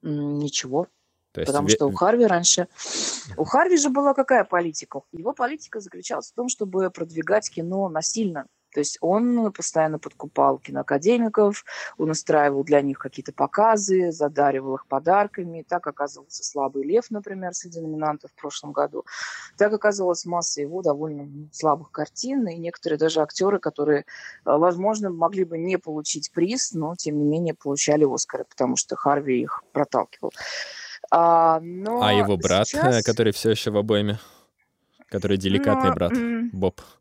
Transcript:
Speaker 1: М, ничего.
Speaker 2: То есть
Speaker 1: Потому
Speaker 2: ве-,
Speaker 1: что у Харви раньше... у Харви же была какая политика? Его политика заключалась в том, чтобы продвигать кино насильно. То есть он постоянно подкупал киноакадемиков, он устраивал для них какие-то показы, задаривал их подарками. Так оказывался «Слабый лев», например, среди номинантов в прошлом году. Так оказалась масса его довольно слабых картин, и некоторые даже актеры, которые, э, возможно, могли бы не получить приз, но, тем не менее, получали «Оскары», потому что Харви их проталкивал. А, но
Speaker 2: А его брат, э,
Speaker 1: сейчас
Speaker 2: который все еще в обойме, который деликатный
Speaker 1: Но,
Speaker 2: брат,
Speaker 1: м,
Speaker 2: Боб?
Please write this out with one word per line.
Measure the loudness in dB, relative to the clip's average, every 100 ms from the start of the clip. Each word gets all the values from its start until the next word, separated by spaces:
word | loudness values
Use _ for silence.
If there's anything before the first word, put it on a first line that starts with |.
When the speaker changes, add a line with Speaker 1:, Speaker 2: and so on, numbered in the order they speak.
Speaker 1:
М, | -4 -4 -2 -2
ничего. | -2 -4 -2 -2 -4 _ _ _ _
Speaker 2:
То | -8
есть | -2
Speaker 1:
Потому | 0
Speaker 2:
ве-, | 2 2
Speaker 1:
что | 2
у |
Харви | 2 2 6 4
раньше... | 4 2 2 0 -6 -10 -6 -6 -8 -12 -6
у |
Харви | 0 4 6 4
же | 4
была | 2 2
какая | 2 4 4
политика? | 4 0 0 -6 -10 -12 _
Его | -8 -8
политика | -2 -4 -4 -10 -14
заключалась | -12 -14 -8 -8 -8
в |
том, | -8 -6
чтобы | -4 -4 -2 -2
продвигать | -4 -8 -6 0 0 -2
кино | -8 -4 -2 -2
насильно. | -2 -4 -2 -4 -4 -12 _ _
То | -4
есть | -4 -2
он | 0 2 2 2 0
постоянно | -2 -4 0 0 0
подкупал | -8 _ -8 2 2 2
киноакадемиков, | -4 -8 -2 0 2 2 2 4 2 2 -10 -14 -14 -4
он | -2
устраивал | -2 2 4 4 2
для | 4 4
них | 2 -4
какие-то | -10 -12 -14
показы, | -2 -2 4 4 4 2 2 2
задаривал | 0 -2 2 2 2 -4 -8
их | -4
подарками. | -2 2 4 2 -4 -10 -12 -6
Так | -6 -6
оказывался | -6 -8 -8 -18 -12
«Слабый | -8 -4 -4 -2
лев», | 0 0 0
например, | -10 -8 -8 -8
среди | -8 -12 -10
номинантов | -8 -4 -2 -4 -10
в | _
прошлом | -12 -10 -8
году. | -4 -4 -4 -12 -12 -12 -12 -18 0
Так | 2
оказалась | 4 0 2 0 0 -2
масса | -4 -4 -6
его | -6 -2
довольно | 0 0 -2 -8 -12 -16 -16
слабых | -2 0 0 -4
картин, | -8 -8 -8 -4 -2 -2
и | -4
некоторые | -8 -6 -4 0
даже | 2 2
актеры, | 0 0 0 2
которые, | -2 -2 2 2
э, | 0 -18 -20 -12
возможно, | 0 4 4 2 0 0 -4
могли | 0 0 0
бы | -2 -2
не | -2 -2
получить | -4 -8 -6 -8 -6
приз, | -2 0 0 -4
но, | -4 -6 -6
тем | -4 0
не | 2
менее, | 2 -2
получали | -4 -4 -2 2 4
«Оскары», | 4 2 -4 -6
потому | -10 -2 -2 0
что | -4 -2
Харви | 0 0 0 -2
их | -2 -8 _
проталкивал. | -4 0 0 -2 -6 -10 -10 -12 -10 -10 -14 -18 -18 0
А, | 4 6 6 6 2
но | -2 -8 -4 0
Speaker 2:
А | 4
его | 4 4 2
брат, | 2 2 2
э, | 2 4 4
Speaker 1:
сейчас |
Speaker 2:
который | 2 2 2
все | 2 0
еще | 2 2
в | 0
обойме, | 2 2 2 -4 -8 -20 _ _ _ _ _ _ _
который | -4 0 2
деликатный | 2 2 2 2 2
Speaker 1:
Но, |
Speaker 2:
брат, | 2 0 0
Speaker 1:
м, | -2 -2 -4
Speaker 2:
Боб? | -2 -2 -2 -20 _